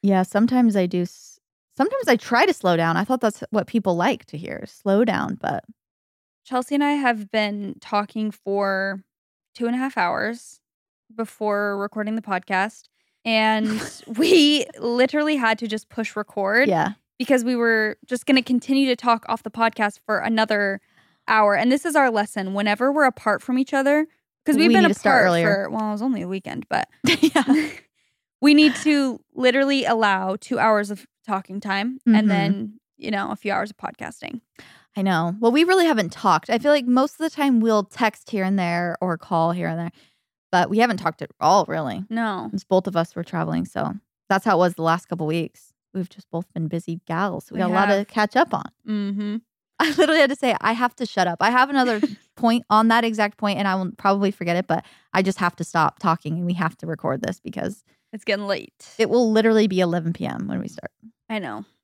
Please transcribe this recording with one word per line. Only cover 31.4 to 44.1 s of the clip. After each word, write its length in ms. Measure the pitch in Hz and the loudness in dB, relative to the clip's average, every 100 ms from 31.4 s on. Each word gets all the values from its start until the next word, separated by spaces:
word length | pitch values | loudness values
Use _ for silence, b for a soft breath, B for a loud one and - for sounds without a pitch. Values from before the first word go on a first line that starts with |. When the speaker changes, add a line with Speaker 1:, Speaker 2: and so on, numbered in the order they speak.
| - 196 | -6 -12
Speaker 2:
time 400 | 202 196 220 262 - | -6 -4 -4 -2 4
Speaker 1:
Mm-hmm. 80 | 220 | 4
Speaker 2:
and 160 | 214 | 4
then, 480 | 190 196 196 214 214 _ _ | 2 0 -2 -4 -14 _ _
you 140 | - | -8
know, 200 | 202 202 | -6 -6
a 40 | 208 | -8
few 160 | 202 | -4
hours 180 | 196 202 | -4 -6
of 80 | - | -10
podcasting. 640 | - - - - - 233 _ _ B B B - | -14 -12 -16 -14 -14 -14 _ _ B B B -4
Speaker 1:
I 60 | |
know. 340 | 196 175 170 196 | 0 0 -2 0
Well, 140 | 233 | 2
we 100 | 269 | 4
really 220 | 339 381 339 | 4 4 2
haven't 260 | 240 170 | 2 -2
talked. 380 | - 208 160 - | -2 2 2 0
I 80 | 226 | -2
feel 140 | 285 | 2
like 140 | 294 247 | 2 2
most 280 | 247 285 | 2 0
of 60 | - | -2
the 100 | 320 | -6
time 320 | - 277 240 | 0 2 2
we'll 220 | 226 214 202 | 4 2 0
text 440 | - 226 - - | -2 -2 -2 -8
here 140 | 208 | -4
and 160 | 190 196 | -2 0
there 380 | 175 175 175 165 | 0 -2 -4 -4
or 180 | 185 165 | -4 -6
call 360 | - 170 165 | -2 0 0
here 160 | 175 165 | -2 -4
and 100 | 165 | -4
there, 120 | 170 b b b b _ _ | -8 b b b b _ _
but 180 | 180 180 | 0 2
we 100 | 214 | 2
haven't 180 | 240 196 | 2 0
talked 240 | 170 - | -4 -6
at 80 | - _ | -16 _
all, 240 | 185 196 170 | 2 4 2
really. 340 | 160 143 104 196 | -4 -6 -8 -8
Speaker 2:
No. 400 | 226 226 185 220 | -6 -4 -6 -6
Speaker 1:
It's 140 | 202 - | -10 0
both 220 | 185 190 | 0 0
of 100 | 180 | -4
us 180 | 170 - | -4 -6
were 80 | |
traveling, 400 | 170 175 170 165 | -8 -6 -4 -4
so 300 | 185 - - 202 _ | -4 -6 -6 -8 _